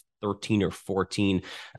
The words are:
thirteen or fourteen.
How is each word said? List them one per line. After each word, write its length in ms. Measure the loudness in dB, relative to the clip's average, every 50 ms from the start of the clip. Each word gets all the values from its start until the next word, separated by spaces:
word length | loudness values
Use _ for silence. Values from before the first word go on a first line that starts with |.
| -10 _ _ -6
thirteen 400 | -4 -4 -2 -2 0 2 2 4
or 80 | 4 2
fourteen. 720 | 0 -4 -6 -2 0 0 0 0 0 0 2 4 2 2 0 -4 -12 -14 -16 -10 -4